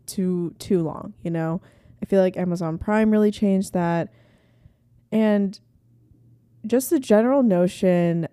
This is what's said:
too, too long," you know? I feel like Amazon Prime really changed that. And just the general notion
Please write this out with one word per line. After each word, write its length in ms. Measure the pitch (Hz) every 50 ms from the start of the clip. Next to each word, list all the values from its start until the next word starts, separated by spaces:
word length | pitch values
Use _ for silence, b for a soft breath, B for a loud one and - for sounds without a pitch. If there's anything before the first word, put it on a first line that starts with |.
| _
too, 480 | - - - 185 180 180 175 175 160 - -
too 220 | - - 208 175
long," 320 | 160 151 - - - 196 208 - -
you 80 | 175
know? 300 | 165 165 160 160 165 185 b b b b b b b _ 202
I 20 |
feel 160 | - 202 196
like 140 | 185 185 185
Amazon 420 | - 180 180 175 180 170 160 160 165
Prime 320 | - - 208 220 220 214
really 220 | 214 214 214 208
changed 400 | 208 - 214 202 190 190 190 -
that. 400 | - 180 175 170 170 170 160 - b b b b b b b b b b b b b b b _ _ _ _ _ -
And 440 | 220 220 214 208 208 202 190 208 - - _ _ _ _ _ _ _ _ _ _ _ _ _ _ _ _ _ _ _ - 214
just 220 | 233 254 254 -
the 100 | 339 294
general 420 | 262 - 214 214 226 247 269 285
notion 840 | 247 226 185 175 180 180 - - - 185 180 175 175 170 165 170 165 -